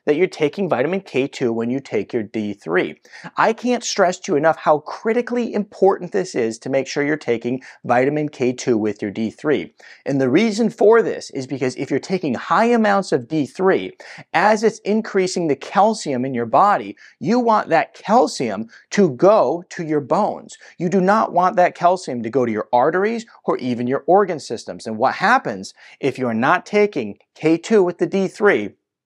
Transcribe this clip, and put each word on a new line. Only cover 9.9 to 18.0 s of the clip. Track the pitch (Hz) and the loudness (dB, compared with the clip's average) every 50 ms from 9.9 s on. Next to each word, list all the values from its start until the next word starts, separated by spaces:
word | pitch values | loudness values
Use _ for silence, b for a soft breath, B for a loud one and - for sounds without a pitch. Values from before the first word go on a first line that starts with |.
| B B B | B B B
And | - 139 139 | -4 0 0
the | 135 127 | 2 4
reason | 120 170 220 233 202 202 240 214 | 4 4 4 2 2 0 0 -2
for | 226 - - 208 226 233 | 0 2 4 6 6 6
this | 202 147 95 - - - | 4 2 -2 -6 -8 -10
is | - - 131 131 | -10 -10 -8 -6
because | 143 127 139 131 123 | -6 -2 -2 -4 -2
if | - 143 - | -4 -4 -2
you're | 143 135 | -2 -4
taking | - - 196 180 - 151 120 | -2 -2 -4 -4 -2 -2 -4
high | 104 - - 165 180 226 | -4 -2 0 2 2 4
amounts | 233 240 233 220 208 202 196 196 - - | 4 4 4 4 4 2 2 0 0 -2
of | 147 120 - | -2 -2 -2
D | 156 160 139 | -2 -2 -2
three, | 120 - - 180 190 175 117 95 92 - _ B B B B B B - | -2 -4 0 2 2 2 2 0 -4 -10 _ B B B B B B -2
as | 160 180 208 220 214 220 | 2 2 4 2 4 2
it's | 214 214 - | 0 0 0
increasing | _ - 208 220 220 - - 202 185 180 - 185 175 160 | _ -2 -2 -2 -2 -2 -2 0 0 0 -2 -2 0 0
the | 139 | -2
calcium | 127 - - - 196 190 220 220 220 - 160 139 120 123 | -2 -4 -4 2 2 4 4 2 -2 -4 -4 -4 -2 -2
in | 139 135 | -2 -2
your | 117 117 | -4 -4
body, | 113 113 139 185 208 202 151 110 98 101 b b b b b | 2 2 4 4 4 2 0 -2 -8 -12 b b b b b
you | - 151 226 254 | -2 0 0 2
want | 240 226 220 208 - - | 2 2 0 0 0 2
that | 156 160 - - _ | 0 0 0 0 _
calcium | - | -14